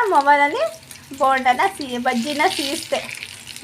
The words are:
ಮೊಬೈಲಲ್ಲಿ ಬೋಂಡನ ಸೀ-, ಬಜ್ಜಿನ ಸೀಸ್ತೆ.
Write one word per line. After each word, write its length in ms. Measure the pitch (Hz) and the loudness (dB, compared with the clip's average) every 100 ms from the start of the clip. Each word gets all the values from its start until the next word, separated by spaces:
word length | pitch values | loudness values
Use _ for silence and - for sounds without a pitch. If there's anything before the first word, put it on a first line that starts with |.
| 440 | 4
ಮೊಬೈಲಲ್ಲಿ 680 | 311 277 285 285 440 640 622 - - - 277 | 4 6 6 4 2 -2 -6 -18 -20 -16 0
ಬೋಂಡನ 420 | 269 262 254 247 392 - | 2 4 2 2 0 -2
ಸೀ-, 200 | 269 240 | -6 -4
ಬಜ್ಜಿನ 440 | 254 240 262 285 359 359 | -2 -2 -2 0 0 0
ಸೀಸ್ತೆ. 720 | 277 294 - 269 - - - - - - | -4 -6 -4 -6 -6 -12 -14 -16 -18 -14